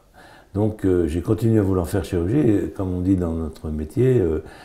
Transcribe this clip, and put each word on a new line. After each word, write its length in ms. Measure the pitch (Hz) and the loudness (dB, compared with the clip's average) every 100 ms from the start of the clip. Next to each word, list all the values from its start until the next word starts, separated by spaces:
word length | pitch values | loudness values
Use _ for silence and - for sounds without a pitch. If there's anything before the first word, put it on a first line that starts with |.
| _ - - - - | _ -20 -20 -20 -8
Donc, 300 | 98 107 104 | -2 -2 0
euh, 220 | 95 90 80 | 0 2 2
j'ai 140 | 87 | 0
continué 380 | 85 104 113 110 | 0 0 2 2
à 20 | |
vouloir 260 | 95 92 85 | 2 2 0
faire 160 | 101 | -2
chirurgie, 340 | - 90 85 139 | -2 -2 0 2
et 300 | 135 101 82 - | 2 2 0 -6
comme 160 | 95 | -6
on 80 | 90 | -2
dit 140 | 90 | 0
dans 180 | 95 85 | 0 0
notre 360 | 82 80 - 82 | -4 -6 -8 -8
métier, 480 | 76 78 120 127 123 | -6 -6 0 2 2
euh, 240 | 85 78 - - | 2 -2 -6 -16